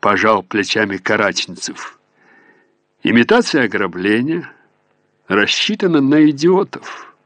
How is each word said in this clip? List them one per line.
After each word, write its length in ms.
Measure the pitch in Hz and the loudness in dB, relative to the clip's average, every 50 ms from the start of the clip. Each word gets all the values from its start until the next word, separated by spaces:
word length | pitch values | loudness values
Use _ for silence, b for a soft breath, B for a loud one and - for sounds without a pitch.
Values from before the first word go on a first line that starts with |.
пожал 420 | - 101 104 95 - 110 110 101 92 | 2 2 0 2 2 2 2 2 -2
плечами 540 | _ - 107 98 - - 110 107 101 98 92 | _ -4 -4 -2 -2 0 -2 -2 -2 -4 -6
Караченцев. 1000 | _ - 107 107 107 98 90 - - - 90 - - - 82 - - - - _ _ _ b b b b b b b b b b b b b b _ _ _ _ | _ -2 0 0 0 0 -2 -2 -8 -8 -10 -12 -12 -12 -12 -12 -16 -18 -20 _ _ _ b b b b b b b b b b b b b b _ _ _ _
«Имитация 640 | _ - 104 117 117 - 214 247 233 - - 151 123 | _ 2 2 2 4 4 4 2 2 2 0 0 0
ограбления 880 | 107 95 101 101 92 87 90 92 101 104 113 123 147 160 175 151 - - _ _ _ _ _ _ _ _ _ _ _ _ _ _ _ | 0 -2 -4 -4 -4 -6 -4 -2 0 0 0 0 -2 -4 -6 -8 -12 -20 _ _ _ _ _ _ _ _ _ _ _ _ _ _ _
рассчитана 720 | 92 101 101 - - - - - 214 208 - 185 165 147 | 0 0 0 0 -2 -4 -2 -4 -4 -2 -2 0 2 2
на 280 | 139 135 147 151 156 151 | 2 4 4 4 4 4
идиотов. 840 | 151 135 151 170 185 185 208 - - - - - - - - - _ _ _ | 2 2 2 2 2 2 0 -2 -8 -16 -16 -16 -18 -18 -20 -20 _ _ _